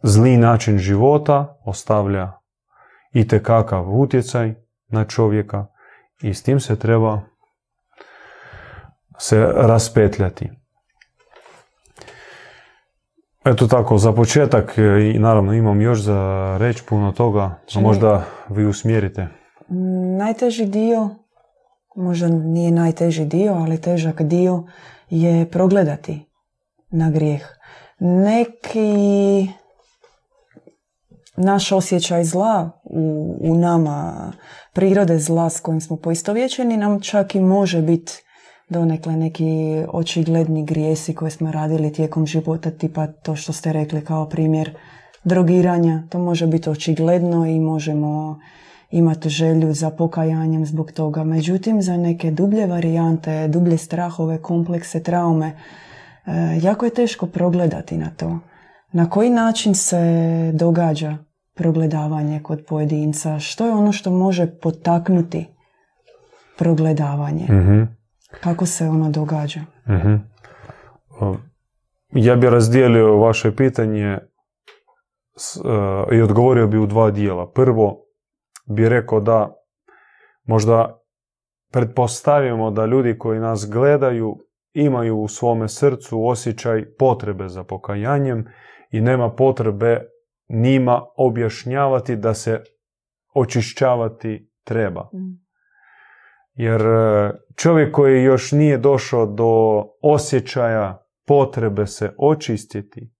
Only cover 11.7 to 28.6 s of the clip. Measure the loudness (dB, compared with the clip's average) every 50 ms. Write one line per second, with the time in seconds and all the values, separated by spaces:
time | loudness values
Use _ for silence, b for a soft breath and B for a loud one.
11.7 | _ _ _ _ _ B B B B B B B B B B B B B B B
12.7 | B B B B _ _ _ _ _ _ _ _ _ _ _ 0 2 4 4 4
13.7 | 4 2 4 4 2 4 4 4 4 4 2 4 4 2 4 4 4 2 0 0
14.7 | 0 2 4 4 4 4 4 2 2 2 4 4 4 4 4 2 2 2 2 2
15.7 | 2 2 2 2 2 0 0 0 0 0 0 -2 -2 -4 -4 -4 -2 0 0 0
16.7 | -2 -4 -6 -4 -2 0 0 -2 0 0 0 0 2 0 -2 -2 -6 -10 _ -8
17.7 | -2 0 2 4 4 4 4 4 2 2 0 B B B B B -4 -2 0 0
18.7 | -2 -2 0 0 0 0 0 -2 -4 -6 -8 -8 b b b b b b -12 _
19.7 | -6 -4 -4 -4 -4 -4 -4 -4 -4 -2 -2 -4 -4 -2 -2 -2 -2 -2 -4 -2
20.7 | -2 -2 0 0 0 0 -2 -4 -6 -12 _ _ _ _ _ _ _ _ _ _
21.7 | _ _ _ _ _ -6 -4 -2 -2 0 0 2 0 0 0 -2 -2 0 2 2
22.7 | 2 2 2 0 0 0 0 0 0 -2 -2 -2 0 0 0 0 0 -2 -2 -2
23.7 | -4 -4 -2 -2 -2 0 -2 -2 -2 -2 -2 0 0 2 2 0 0 -2 -6 B
24.7 | B B B B B B B B -2 0 2 2 4 2 0 0 0 0 2 4
25.7 | 4 4 2 0 -2 -6 -10 -12 -12 -12 -12 _ _ _ _ _ _ _ _ _
26.7 | _ _ _ _ -2 0 0 0 0 0 0 0 -2 -4 -8 -14 -20 B B B
27.7 | B B B B B B 0 2 2 4 4 4 2 2 0 0 -4 _